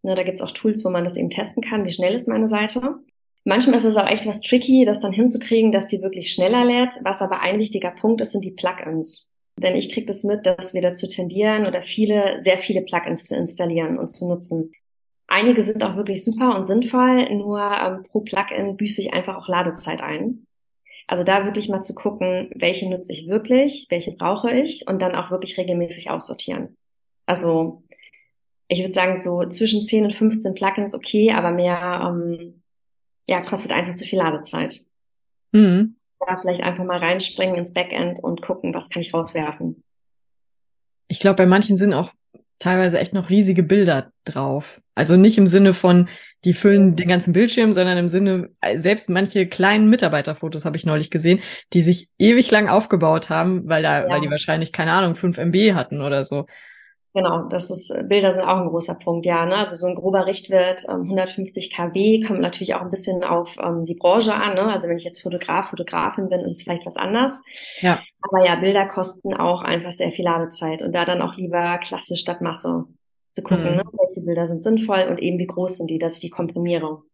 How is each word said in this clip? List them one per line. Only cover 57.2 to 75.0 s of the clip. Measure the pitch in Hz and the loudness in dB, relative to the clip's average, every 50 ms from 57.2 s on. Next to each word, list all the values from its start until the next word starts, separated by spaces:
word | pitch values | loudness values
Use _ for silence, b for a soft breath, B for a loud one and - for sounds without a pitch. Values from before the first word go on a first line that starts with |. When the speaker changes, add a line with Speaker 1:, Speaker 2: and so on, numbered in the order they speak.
| 185 175 170 170 - - | 0 2 0 -2 -4 -4
Speaker 1:
das | - 180 175 - | -6 -6 -6 -6
ist, | 185 170 - - | -6 -6 -6 -6
äh, | - - | -4 -6
Bilder | - 185 202 202 196 190 180 | -2 2 2 4 4 4 2
sind | 185 | 2
auch | 185 - 185 190 | 2 2 0 0
ein | 180 165 | 0 -2
großer | 156 170 170 - 170 | -2 -4 -4 -6 -8
Punkt, | - - 175 170 170 165 | -6 -4 -4 -4 -2 0
ja, | 180 170 170 165 | 0 0 0 0
ne? | 175 185 | 0 0
Also | 208 208 202 175 | 0 -2 -4 -6
so | 165 175 | -4 -4
ein | 180 180 | -4 -4
grober | - 180 190 190 190 185 | -2 -2 0 2 2 2
Richtwert, | 190 196 190 - - 190 185 180 185 185 185 - - | 0 -4 -6 -4 2 2 4 4 2 -2 -4 -6 -6
ähm, | 190 185 180 175 | -6 -6 -4 -2
hundertfünfzig | 196 190 185 185 - - 190 190 - 190 190 - | -2 -2 -2 -2 -4 -8 -10 -8 -8 -10 -10 -10
K | - - 175 | -8 -6 -6
B | 170 175 190 202 214 220 226 | -4 0 2 4 4 4 4
kommt | 220 214 202 180 | 2 -2 -2 -2
natürlich | 170 175 175 - 190 - - | -2 -2 -2 -6 -6 -4 -4
auch | - | -4
ein | 180 180 | -4 -6
bisschen | 180 185 - 202 185 175 | -6 -6 -4 -4 -4 -2
auf, | 180 170 170 170 170 170 - - | -2 0 0 -2 -2 -4 -10 -8
ähm, | - 175 170 170 165 | -6 -4 -4 -4 -4
die | 165 170 | -6 -6
Branche | 170 - 175 190 233 226 220 208 | 0 2 4 4 4 4 2 0
an, | 208 202 208 190 | 0 0 0 0
ne? | 185 202 | 0 0
Also | 220 208 180 170 170 | 0 0 -2 -2 -4
wenn | 170 | -4
ich | 170 170 | -4 -6
jetzt | 170 170 - | -12 -14 -10
Fotograf, | - 180 175 175 - - 160 180 - - | -8 -8 -6 -6 -4 -2 -2 -2 -2 -4
Fotografin | - 170 170 - - 170 165 202 - - 190 185 | -8 -10 -10 -4 -4 -2 -2 -2 -4 -4 -4 -2
bin, | 180 175 | -2 -2
ist | 185 - 175 | -2 -4 -8
es | - - | -8 -6
vielleicht | 190 175 170 - | -6 -8 -6 -8
was | 180 - | -10 -6
anders. | - - 185 208 233 254 277 269 - B B B B B B B B | -6 -4 -2 0 0 0 0 -2 -8 B B B B B B B B
Speaker 2:
Ja. | 180 180 170 - B B _ _ | 0 0 0 0 B B _ _
Speaker 1:
Aber | - 190 190 185 185 | -6 0 4 4 6
ja, | 180 170 | 6 4
Bilder | 175 185 190 196 202 196 | 2 2 2 2 2 0
kosten | 196 - 190 185 185 - - - 196 | 0 -2 -6 -6 -6 -8 -8 -8 -6
auch | - - 170 175 180 175 | -4 0 0 0 0 0
einfach | - - - 170 170 175 | -2 -2 -2 -2 -4 -8
sehr | 175 - 180 170 | -6 -4 -4 -4
viel | - - 175 | -4 -2 -2
Ladezeit | 170 170 165 165 165 - - 170 156 160 160 | 0 0 0 -2 -6 -8 -8 -6 -6 -6 -6
und | 156 - | -6 -4
da | 170 175 170 | -2 -2 -2
dann | 180 180 175 | -2 -2 -2
auch | 156 180 180 | -4 -6 -6
lieber | 190 185 170 170 175 170 175 175 175 | -8 -8 -4 -2 -2 -2 -2 -4 -6
klassisch | - - 190 180 - - 175 165 | -6 -10 -12 -12 -10 -8 -8 -6
statt | - 175 175 175 | -6 -8 -6 -6
Masse | 175 165 165 170 - 175 - - 170 - _ _ _ _ _ _ _ _ | -6 -6 -6 -6 -6 -4 -4 -4 -6 -10 _ _ _ _ _ _ _ _
zu | - - 190 | -14 -14 0
gucken, | - 185 175 165 175 | 0 0 0 2 0
Speaker 2:
Mhm. | 170 | 0
Speaker 1:
ne? | 185 175 170 | -2 -2 -4
Welche | - - 554 - - 190 160 | 0 -2 -2 0 0 -8 -6
Bilder | 170 170 170 170 165 | -4 -2 -2 -2 -4
sind | 170 165 165 | -4 -4 0
sinnvoll | 220 226 220 220 214 202 190 | 0 0 0 0 0 0 0